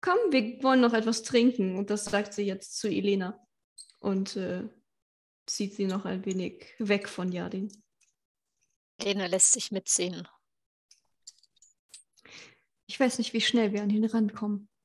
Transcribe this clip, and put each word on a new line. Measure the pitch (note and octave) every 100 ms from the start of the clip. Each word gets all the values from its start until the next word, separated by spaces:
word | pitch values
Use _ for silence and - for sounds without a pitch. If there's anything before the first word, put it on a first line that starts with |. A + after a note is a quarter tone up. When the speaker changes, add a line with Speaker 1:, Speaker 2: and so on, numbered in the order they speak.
Speaker 1:
Komm, | - F#4 A4
wir | C4+ A3 B3+
wollen | C4 C4
noch | A#3+
etwas | A3+ A3+ A3+
trinken. | - B3 A#3+ B3 F#3+ F#3
Und | G3+
das | G#3 -
sagt | G3+ G#3
sie | -
jetzt | G3+ F#3+ - -
zu | G#3+
Elena. | F#3+ G3 G3 F#3 G#3+ _ _ _ - - _
Und, | G3+ F#3+ F#3+ -
äh, | F3+ F3+ G#3+ - _ _ _ _ _ _ -
zieht | - G3
sie | G3+ G3
noch | F#3 F#3+
ein | F#3 F#3+
wenig | F#3 F3+ - - -
weg | G#3 G3+ G3+
von | - F3+
Jadin. | F3+ F3 F#3+ F#3+ - _ _ _ _ _ _ _ _ _ _ _ _
Speaker 2:
Elena | G3 G3 F3+
lässt | F#3 -
sich | B3 -
mitziehen. | G3 - - F3+ F3 F3 _ _ _ _ _ _ _ _ _ - _ _ _ _ _ _ - _ _ - - - _ _ _ -
Speaker 1:
Ich | -
weiß | B3+ -
nicht, | A3+
wie | A3+
schnell | - A#3+ G#3+
wir | G3+
an | G#3
ihn | G#3+ A3
rankommen. | A3+ G#3+ - G#3 G#3 G#3 _